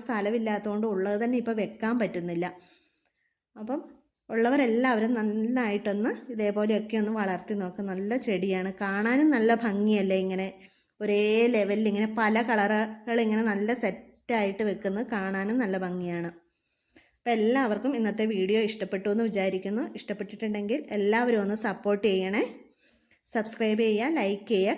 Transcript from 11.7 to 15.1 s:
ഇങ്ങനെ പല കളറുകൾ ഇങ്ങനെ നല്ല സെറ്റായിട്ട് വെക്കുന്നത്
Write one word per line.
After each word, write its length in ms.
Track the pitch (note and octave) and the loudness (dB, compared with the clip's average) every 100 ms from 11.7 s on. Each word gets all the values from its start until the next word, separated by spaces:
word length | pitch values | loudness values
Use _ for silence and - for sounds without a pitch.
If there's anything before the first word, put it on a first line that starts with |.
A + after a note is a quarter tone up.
| G#3 G#3+ | 2 0
ഇങ്ങനെ 180 | G3+ A3 A3 | 0 0 0
പല 220 | G#3+ A3 A3+ | 2 2 2
കളറുകൾ 680 | A3 G3+ G#3+ A3 A3 - A#3 A3 | 2 2 2 -2 -6 -2 0 2
ഇങ്ങനെ 180 | G#3+ A3+ | 2 0
നല്ല 200 | G3+ G#3+ B3 | 0 -2 0
സെറ്റായിട്ട് 840 | G3+ F#3 - _ - A#3 G3 G3 G#3+ | -2 -4 -12 _ -4 0 0 -2 -2
വെക്കുന്നത് 360 | G3 G3 G3 A#3+ | -2 -4 -4 -4